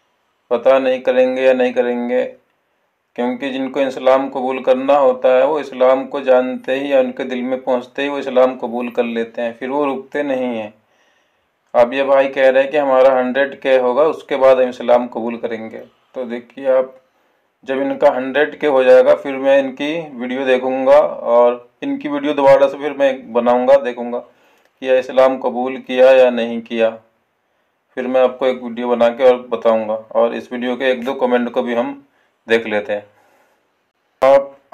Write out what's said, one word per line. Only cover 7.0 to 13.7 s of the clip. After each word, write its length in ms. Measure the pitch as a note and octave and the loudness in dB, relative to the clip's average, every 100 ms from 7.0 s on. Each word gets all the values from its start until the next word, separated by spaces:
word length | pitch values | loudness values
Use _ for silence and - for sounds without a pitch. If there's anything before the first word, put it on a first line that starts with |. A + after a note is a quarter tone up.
| B2+ B2 B2 | 0 -4 -8
दिल 160 | B2 | -6
में 180 | B2 B2+ | -6 -6
पहुंचते 400 | - B2 A#2+ - | -4 -4 -6 -8
ही 80 | C#3+ | -6
वो 80 | C#3 | -6
इस्लाम 360 | C3 B2+ C3 B2+ | -2 2 2 0
कबूल 320 | A#2+ A#2+ A#2+ | -8 -8 -6
कर 120 | B2+ A#2 | -4 -4
लेते 360 | A#2 A2+ - | -4 -8 -6
हैं, 120 | A#2 | -8
फिर 160 | A2+ B2+ | -8 -6
वो 140 | C#3+ C#3 | -4 -4
रुकते 380 | B2 - D3 | -6 -8 -8
नहीं 240 | C#3+ B2+ B2+ | -4 -4 -4
हैं। 240 | A2+ G#2+ _ _ _ _ _ _ _ _ _ _ | -6 -10 _ _ _ _ _ _ _ _ _ _
अब 200 | A#2+ A#2+ | 0 2
ये 100 | C3+ C#3 | 0 2
भाई 220 | C#3 B2+ | 2 2
कह 200 | C#3 C3 | 2 2
रहे 140 | C3 | 4
हैं 80 | C#3 | 2
कि 60 | D3+ | 0
हमारा 400 | C#3 C3 C3 B2+ | 2 4 4 4
हंड्रेड 420 | B2+ B2+ C#3 - | -2 -2 -4 -4
के 140 | C3+ | 0